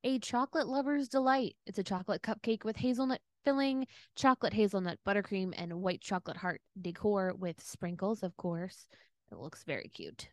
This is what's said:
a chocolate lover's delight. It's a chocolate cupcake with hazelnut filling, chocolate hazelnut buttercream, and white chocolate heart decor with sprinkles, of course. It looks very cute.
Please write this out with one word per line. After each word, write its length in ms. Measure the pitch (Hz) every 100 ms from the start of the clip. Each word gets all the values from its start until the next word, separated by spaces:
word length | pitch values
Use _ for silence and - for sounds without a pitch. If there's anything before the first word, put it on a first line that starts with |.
a 160 | 254 262
chocolate 480 | - 240 269 330 247
lover's 400 | 262 269 285 262
delight. 480 | 269 262 269 226 - -
It's 140 | 202
a 40 |
chocolate 380 | 185 185 185 170
cupcake 440 | - 220 - 226 220
with 100 | 220
hazelnut 460 | 254 247 262 254 _ _ -
filling, 420 | 277 277 262 262 - - -
chocolate 340 | 262 247 220
hazelnut 460 | 208 208 196 180 - -
buttercream, 460 | 202 196 196 185 -
and 260 | 175 170
white 200 | 185 180
chocolate 340 | - 185 - 160
heart 240 | 185 165 _ 190
decor 520 | 175 170 214 202 185 -
with 240 | 180 165
sprinkles, 580 | - - 175 175 190 220
of 140 | 185 -
course. 520 | 180 170 185 - - - _ _ _
It 60 | 85
looks 260 | 151 -
very 240 | - 135 -
cute. 340 | - 73 - -